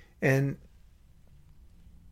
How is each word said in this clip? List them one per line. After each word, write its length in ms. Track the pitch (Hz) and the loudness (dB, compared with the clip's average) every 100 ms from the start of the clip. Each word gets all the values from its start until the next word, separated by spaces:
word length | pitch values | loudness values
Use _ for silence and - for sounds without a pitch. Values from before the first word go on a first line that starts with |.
| - - | -20 -2
and 340 | 151 135 139 - - - - - - - - - - - - - - - - | 2 2 0 -4 -14 -20 -20 -20 -20 -20 -20 -20 -20 -20 -20 -20 -20 -20 -20